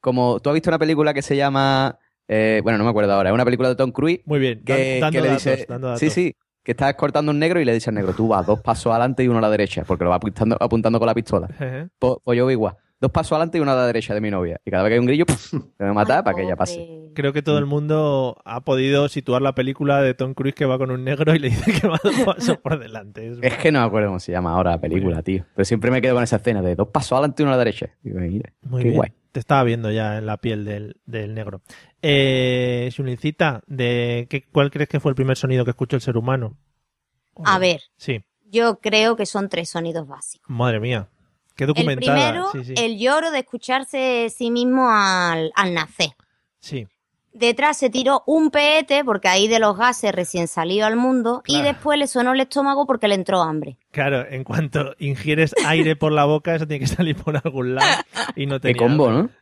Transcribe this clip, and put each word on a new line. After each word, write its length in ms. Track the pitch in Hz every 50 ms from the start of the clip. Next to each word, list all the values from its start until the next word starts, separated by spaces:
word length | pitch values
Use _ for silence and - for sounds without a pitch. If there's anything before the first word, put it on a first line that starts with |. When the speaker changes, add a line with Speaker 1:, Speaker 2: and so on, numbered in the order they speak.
Speaker 1:
como, 380 | - 135 123 127 123 123 117 98
¿tú 100 | - 147
has 40 | 147
visto 160 | 160 156 175
una 80 | 165 156
película 340 | 156 156 160 147 151 151 143
que 80 | 139
se 140 | 139 - 143
llama, 640 | 139 139 139 135 135 135 135 135 135 135 131 - _ _ _ _ _ _
eh, 320 | - 107 110 110 110 110 107 -
bueno, 140 | 110 113
no 60 | 104 104
me 60 | 120
acuerdo 200 | 110 107 104 101 98
ahora, 160 | 98 95 92
es 40 | 104
una 100 | 120 127
película 240 | 120 123 127 127 127
de 60 | 127
Tom 160 | - 135 127
Cruise 300 | - - 143 160 175 180 _
Speaker 2:
Muy 140 | 147 151 143
bien, 220 | 131 127 117 110 110
dan-, 140 | 120 135
Speaker 1:
que, 220 | 135 131 131 131 127
Speaker 2:
dando 180 | - 156 -
Speaker 1:
que 40 | 131
le 60 | 127 -
Speaker 2:
datos, 140 | 135 - -
Speaker 1:
dice, 200 | 139 131 131 120
Speaker 2:
dando 200 | - 120 123 131
datos. 120 | 127 120 117
Speaker 1:
sí, 100 | 151 151
sí, 260 | - 180 180 156 - _ _ _ _ _ _
que 80 | -
estás 220 | 117 - 139 139 139
cortando 380 | - - 147 - 147 147 151
un 80 | 147 147
negro 200 | 156 170 175 175
y 60 | 151
le 80 | 123 117
dice 160 | 113 - 117
al 60 | 107
negro, 180 | 104 98 92 92
"Tú 140 | - 110 113
vas 160 | 107 95 85
dos 160 | 90 104 -
pasos 300 | - - 113 - - 120
adelante 320 | 113 117 120 131 127 131 127
y 40 |
uno 120 | 123 120 113
a 20 |
la 80 | 110 107
derecha", 340 | 107 104 101 92 - 85 78
porque 180 | - 92 80 87
lo 60 | 87
va 60 | 90
apuntando, 380 | 87 - 104 95 - 113 113 - -
apuntando 400 | 107 120 117 113 107 113 113 113
con 80 | 113
la 60 | 113 113
pistola. 320 | 117 110 - - 92 85 95
Speaker 2:
Ejé. 380 | - - 143 127 131 131 160 180 _ _
Speaker 1:
Pues, 140 | - 123 127 - _
pues 140 | 127 120
yo 60 | 120 123
voy 80 | 131 131
igual. 220 | 113 110 92 90 _ _ _ _ _
Dos 100 | 131 135
pasos 220 | - 165 156 - 165
adelante 240 | 151 165 165 165
y 40 | 170
uno 100 | 147 139
a 40 | 135
la 100 | 127 127
derecha 280 | 120 113 113 110 - 104
de 80 | 107
mi 100 | 110 107
novia. 300 | 101 92 90 85 82 - _
Y 80 | 107
cada 120 | 98 92 95
vez 80 | 107
que 20 | 113
hay 60 | 120
un 60 | 123
grillo, 200 | 123 139 151 170
¡puf! 240 | - 143 - - -
se 340 | - 143 - - _ _ 101
me 80 | 98
mata 280 | 104 104 104 101 131 160
Speaker 3:
Ay, 40 | 113
Speaker 1:
para 140 | 107 92
que 60 | 92 95
ella 120 | 92 90
pase. 220 | 82 92 - 175
Speaker 3:
pobre. 260 | 170 170 165 160 160 156 156 156
Speaker 2:
Creo 180 | 151 139 139 139
que 80 | 151
todo 160 | 143 156 147 147
el 60 | 143
mundo 720 | 139 143 147 147 151 156 156 151 147 139 135 131 123 117 - _
ha 160 | - 113 127
podido 480 | - - 135 131 131 135 143 143 143 139
situar 320 | - 143 127 - 123 123
la 120 | 139 135 131
película 480 | 139 127 135 135 - 147 143 143 139
de 120 | 139 131 127
Tom 200 | - 131 131 135
Cruise 220 | - 135 139 -
que 80 | - 151
va 120 | 131 131
con 120 | 127 135 127
un 140 | 127 127 127
negro 320 | 131 143 143 156 151 160
y 40 | 156
le 100 | 143 127
dice 240 | 113 - - - 202 151
que 60 | -
va 120 | 196 160 160
dos 140 | - 202 285 233 254
pasos 320 | 196 185 180 240 240 - -
por 200 | _ - 160 143
delante. 480 | 117 113 110 110 98 104 104 110 113 117
Es 100 | 120 120
Speaker 1:
Es 160 | 120 127 -
que 160 | - - 160 151
no 80 | 135
me 40 | 117
acuerdo 220 | 113 95 110 107
cómo 120 | 101 95 90
se 100 | - -
llama 220 | 87 90 90 82 82
ahora 180 | 90 92 87
la 100 | 85 80
película, 340 | 78 78 80 92 95 90 82
Speaker 2:
Muy 60 | 80 80
bien. 160 | 95 95 95
Speaker 1:
tío. 40 | - _ _
Pero 120 | - 98
siempre 260 | - 117 107 - 127
me 100 | 127 127
quedo 120 | 117 131 123
con 80 | 123 117
esa 140 | 113 120
escena 240 | 104 - 120 113 101
de 140 | 92 90 90
dos 120 | - -
pasos 240 | - - 151 - -
adelante 320 | 127 131 147 147 - - 151
y 0 |
uno 80 | 139 131
a 40 |
la 60 | 127 120
derecha. 240 | 113 104 - 117 - _ _ _
Digo, 160 | 113 98 92
"Mira, 320 | 90 85 92 107 - - _ _
Speaker 2:
Muy 200 | _ 123 127 123 123
Speaker 1:
qué 40 |
Speaker 2:
bien. 100 | 117 113
Speaker 1:
guay". 140 | - - 110 _ _ _ _ _
Speaker 2:
Te 60 | 135
estaba 220 | 117 - 143 139 127
viendo 280 | 117 117 117 113 107
ya 260 | 107 110 110 107 104 110
en 60 | 110
la 120 | 107 107
piel 260 | - - 120 110 107 104
del, 320 | 104 104 104 107 104 - _ _
del 280 | - 117 110 107 101 110
negro. 260 | 110 107 101 98 90 _ _ - - - _ _ _
Eh, 880 | - 156 143 139 135 135 131 131 127 127 127 127 123 123 123 120 123 127 -
Xulincita, 680 | - 139 127 123 - - 151 151 - 180 151 131 107 _
¿de 600 | _ 139 127 123 120 120 120 120 120 120 120 120 -
qué, 140 | - 139 _ _
cuál 180 | _ 151 139 143
crees 200 | - 151 147 -
que 100 | - 147
fue 120 | - 151
el 40 | 131
primer 220 | 131 131 131 131
sonido 260 | - - 131 131 127 120
que 60 | 123
escuchó 240 | 120 - 131 - -
el 60 | 127
ser 160 | - - 117
humano? 400 | 113 113 123 135 127 117 110 - _ _ _ _ _ _ _ _ _ _ _ _ _ _ _ _ - 160
Speaker 3:
A 120 | 202 190 185
ver. 220 | 185 180 170 143 - _ _
Speaker 2:
Sí. 260 | _ - - 127 107 - _ _ _ _
Speaker 3:
Yo 340 | 208 196 226 233 233 208 -
creo 360 | - 220 208 214 220 226 233
que 100 | 226 208
son 240 | - - 202 196 190
tres 200 | - 175 170 -
sonidos 380 | - 170 170 170 160 165 156
básicos. 400 | 135 143 - - - - _ _ -
Speaker 2:
Madre 300 | 131 117 123 123 113 107
mía. 300 | 110 123 123 110 98 _ _ _ _ _ _ _ _ _ _
Qué 80 | - 135
Speaker 3:
El 60 | 139
Speaker 2:
documentada. 460 | 151 156 160 151 135 123 - 143 139 - - -
Speaker 3:
primero, 180 | - 349 370 392
Speaker 2:
Sí, 120 | - 131 120
sí. 100 | 123 131
Speaker 3:
el 200 | 233 233 233 226 202
lloro 320 | 233 254 285 311 320 330
de 80 | 302 269
escucharse 880 | 254 _ - 226 - - 254 269 269 - - 269 262 262 247 240 233 226 -
sí 160 | - 247 233
mismo 380 | 233 240 240 254 254 262 262 240
al, 640 | 220 208 196 190 185 185 175 170 165 160 160 156 -
al 180 | 190 202 185 175
nacer. 360 | 165 156 - - - 175 143 - _ _ _ _ _ _ _ _ _
Speaker 2:
Sí. 280 | - - 147 131 107 98 _ _ _ _ _ _ _ _
Speaker 3:
Detrás 460 | _ 233 233 233 220 277 285 302 294
se 120 | - 269 247
tiró 320 | 202 254 254 262 277 - -
un 240 | - 302 320 311 302
pete, 520 | - 294 294 294 302 320 277 - 277 277 285
porque 240 | 247 208 190 -
ahí 200 | 185 185 196 202
de 100 | 220 226
los 180 | 226 220 208 196
gases 380 | 190 233 247 240 - - 202 185
recién 340 | 180 180 - - 180 170
salido 380 | 160 - 175 160 170 190 208 214
al 100 | 214 220
mundo, 440 | 233 247 254 262 254 226 233 240 254 -
y 60 | - 285
Speaker 2:
Claro. 120 | 294 285
Speaker 3:
después 300 | 285 285 - - 302 294
le 80 | 294 285
sonó 280 | 262 - 254 240 247 262
el 60 | 262
estómago 440 | 269 262 - 277 277 277 277 277 285
porque 220 | 269 262 226 -
le 80 | 208 202
entró 260 | 190 175 - 196 185
hambre. 360 | 165 160 156 156 147 147 127 _ _ _
Speaker 2:
Claro, 320 | - 151 135 139 139 127 131 -
en 140 | 139 131 131
cuanto 500 | - 180 - 160 135 - 151 143 135 - _
ingieres 560 | 147 139 139 - - 151 151 156 160 147 - 453 -
aire 300 | 147 160 165 160 156 156
por 160 | 147 156 156
la 140 | 151 151 143
boca, 280 | 147 151 151 _ 170 165
eso 140 | 160 160
tiene 140 | 147 147 139 135
que 60 | 131 -
salir 200 | - 180 160 147
por 200 | - - 160 151
algún 360 | 139 - 165 131 131 127 123 127
lado, 300 | 131 - 349 269 - - _ - 220 - - -
y 100 | - 139
no 140 | 139 139 131
Speaker 1:
Qué 140 | 123 123 123
Speaker 2:
tenía 40 | 117 117
Speaker 1:
combo, 240 | 120 147 151 143
Speaker 2:
hambre. 160 | 117 110 143 202
Speaker 1:
¿no? 60 | 247 _ _